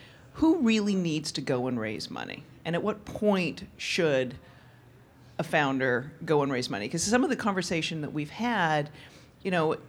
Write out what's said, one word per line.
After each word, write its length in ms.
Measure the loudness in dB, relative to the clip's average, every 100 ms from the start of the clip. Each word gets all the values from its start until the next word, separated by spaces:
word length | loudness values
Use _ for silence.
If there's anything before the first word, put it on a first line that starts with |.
| -20 -20 -16 0
who 240 | 4 4
really 360 | 4 4 2 2
needs 380 | 2 0 -2
to 80 | -6
go 260 | -2 0 0
and 120 | -2
raise 320 | -2 -6 -8
money? 340 | -8 -8 -10 -16 -12 -4
And 100 | -2
at 60 |
what 220 | 0 -4 -6
point 600 | -2 2 2 2 -4 -12 -10
should 580 | -4 0 2 2 0 -4 -16 -20 -20 -20 -20 -20 -20 -20 -14 -8
a 40 |
founder 720 | 0 2 2 2 2 0 -2 -8 0
go 180 | 2
and 100 | 2
raise 180 | 0 -2
money? 180 | -4 -4
'Cause 140 | -2
some 220 | 0 2 2
of 60 |
the 60 | 0
conversation 640 | -2 -2 -2 -2 -2 -4
that 100 | -6
we've 180 | -6 -6
had, 600 | -4 -2 2 2 2 0 -8 -20 -20 -20 -10
you 80 | -2
know, 260 | 2 2 0